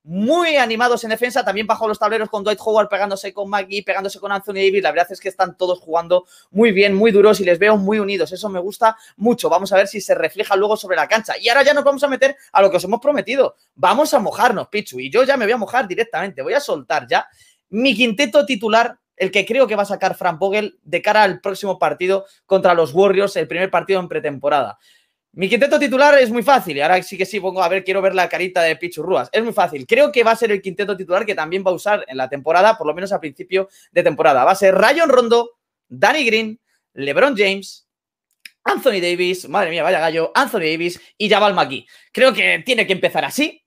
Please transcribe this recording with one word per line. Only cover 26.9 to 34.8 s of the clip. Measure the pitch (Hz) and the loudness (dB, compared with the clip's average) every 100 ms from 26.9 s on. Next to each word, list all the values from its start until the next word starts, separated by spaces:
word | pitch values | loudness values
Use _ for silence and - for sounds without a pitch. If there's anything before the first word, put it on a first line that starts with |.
| 185 | 0
sí | - 185 | -2 -6
que | 185 | -6
sí | 208 | -6
pongo, | 185 180 | -6 -2
a | 175 | -2
ver, | 190 | -2
quiero | 190 190 | -2 0
ver | 190 | 0
la | 185 175 | 0 -2
carita | 165 180 180 | -2 2 2
de | 165 156 | 2 0
Pichu | 175 156 | -6 -8
Ruas. | 165 165 123 | -2 -2 -2
Es | 220 | -2
muy | 226 | -2
fácil, | 208 180 147 | 0 -2 -2
creo | 127 233 285 | -2 2 2
que | 254 | 2
va | 220 | 2
a | 226 | 2
ser | 226 | 0
el | 202 | -2
quinteto | 190 175 202 190 | -6 -8 -6 -8
titular | 175 180 214 | -4 -4 -2
que | |
también | 185 156 190 185 | -6 -6 -4 -2
va | |
a | |
usar | 175 202 208 - | -2 -2 -4 -4
en | 131 | -8
la | 131 | -8
temporada, | 139 135 175 208 220 | -6 0 4 4 2
por | 151 | -2
lo | |
menos | 156 190 | -6 -6
al | 190 | -6
principio | 156 135 - 185 190 _ _ | -8 -14 -4 -4 -4 _ _
de | 170 | 0
temporada. | 170 151 156 135 | 2 4 4 4
Va | 143 | 4
a | |
ser | 190 190 | 4 4
Rajon | 185 | 6